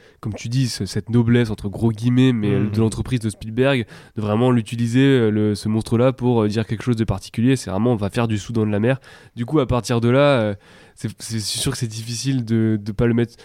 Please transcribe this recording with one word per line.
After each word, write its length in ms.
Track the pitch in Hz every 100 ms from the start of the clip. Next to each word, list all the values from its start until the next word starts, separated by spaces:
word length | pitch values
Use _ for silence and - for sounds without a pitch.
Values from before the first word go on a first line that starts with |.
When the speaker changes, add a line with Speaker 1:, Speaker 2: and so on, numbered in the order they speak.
| - _
Speaker 1:
comme 140 | 113
tu 160 | 98 117
dis, 180 | 127 127
ce, 180 | - 98
cette 240 | 107 101
noblesse, 400 | 117 117 120 117
entre 180 | 104 101
gros 240 | 98 117
guillemets, 400 | 107 120 123 131
mais, 160 | 120 104
Speaker 2:
Hmm. 160 | 98 104
Speaker 1:
euh, 40 |
de 100 | 104
l'entreprise 400 | 110 - 110 127
de 80 | 110
Spielberg, 560 | - 110 110 135 135 107 - - -
de 40 |
vraiment 300 | 107 107 127
l'utiliser, 480 | 120 107 117 117 123
euh, 300 | 139 135 110
le, 260 | 107 104 101
ce 140 | 110
monstre-là, 420 | 110 107 113 127
pour, 320 | 127 120 120
euh, 40 | 107
dire 180 | 104 107
quelque 160 | 107
chose 140 | - 117
de 80 | 113
particulier. 500 | 95 - - 120 135
C'est 140 | -
vraiment, 240 | 92 120
on 20 | 117
va 140 | 101
faire 180 | 120 117
du 100 | 107
sous 140 | -
Dents 140 | 113 107
de 60 |
la 100 | 104
Mer. 180 | 113 135 - - - -
Du 80 | 120
coup, 140 | 151
à 80 | 127
partir 340 | 123 - 120
de 80 | 117
là, 100 | 127 143 135
euh, 120 | 107 98 - - - -
c'est, 160 | 113 -
c'est 200 | - 113
sûr 320 | 101 113 143
que 60 | 127
c'est 100 | 120
difficile 560 | 110 113 113 127 135
de, 340 | 113 113 110 110
de 140 | 104
pas 140 | 104 120
le 80 |
mettre. 220 | 117 120 -